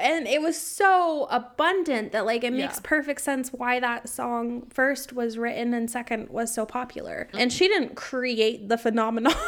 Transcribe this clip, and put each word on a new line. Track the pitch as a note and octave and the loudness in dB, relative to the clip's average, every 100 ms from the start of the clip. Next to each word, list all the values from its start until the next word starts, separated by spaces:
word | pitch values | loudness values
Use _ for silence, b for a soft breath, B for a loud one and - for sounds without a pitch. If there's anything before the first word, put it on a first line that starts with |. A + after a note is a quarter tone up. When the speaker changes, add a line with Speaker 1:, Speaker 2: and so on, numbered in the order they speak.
Speaker 1:
and | C4 E4 A3+ | 2 2 2
it | C#4+ | 2
was | D#4 D#4+ | 2 -2
so | - - G4 F#4 E4+ D4+ - | -6 2 6 6 4 0 0
abundant | A#3+ A#3 - D#4+ F#4+ E4 A#3+ G#3+ | -2 -2 0 2 2 2 0 0
that, | A3 G#3 | 0 0
like, | A#3 | 0
it | A#3+ | 0
makes | B3+ C4+ - | -2 -2 -4
Speaker 2:
Yeah. | |
Speaker 1:
perfect | - D#4 C#4+ C#4+ | 0 0 0 -4
sense | - C4+ B3+ | -2 -2 -4
why | B3 B3 B3 | -4 0 0
that | B3 A#3 A#3 | 0 -4 -6
song | - A#3+ A#3+ A#3+ A#3+ - | -6 -4 -2 -2 -6 -6
first | - C4 C4+ - | 0 2 0 -6
was | B3 A#3 A3+ | -4 -4 -2
written | A#3 - A#3+ | -4 -2 0
and | A#3+ A3+ | 0 -2
second | B3 A#3+ A3 - | -4 -4 -6 -4
was | E3 A3+ | -4 -2
so | - A3 | -2 -4
popular. | B3 B3 - E2 D#2 - | -4 -6 -10 -8 -8 -8
And | G3+ B3 | 0 0
she | B3 F#4 | 4 4
didn't | G4+ B3 | 4 0
create | - - C4 B3+ A3 A3 A#3 G3+ | -6 -6 -2 0 2 2 2 -2
the | A#3 | 0
phenomenon. | A#3 A3+ A3 A3+ B3 | 2 2 2 2 2
<laughs> | C5+ | 2